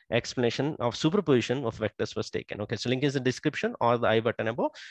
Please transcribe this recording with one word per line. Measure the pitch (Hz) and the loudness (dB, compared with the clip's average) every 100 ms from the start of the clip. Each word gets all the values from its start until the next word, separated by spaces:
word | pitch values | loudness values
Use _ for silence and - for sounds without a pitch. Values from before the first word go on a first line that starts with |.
| - | -2
explanation | 117 - - 117 - 143 - | -2 0 0 2 2 -2 0
of | 120 - | -2 0
superposition | 160 208 156 127 107 131 | 0 2 4 4 2 -2
of | 117 - | -4 -2
vectors | 107 - 107 110 | -4 -2 -6 -6
was | - | -6
taken. | - - 92 | -6 -6 -8
Okay, | 104 107 | -6 -4
so | 120 | -2
link | 127 | 0
is | 143 135 | 0 0
in | |
the | 123 | 0
description | - 151 - 233 - | 0 -2 -2 -4 0
or | 117 120 | 2 4
the | 107 | 4
I | 113 | 4
button | 113 - 110 | 2 0 -2
above. | 135 302 - - | -2 -4 -4 -18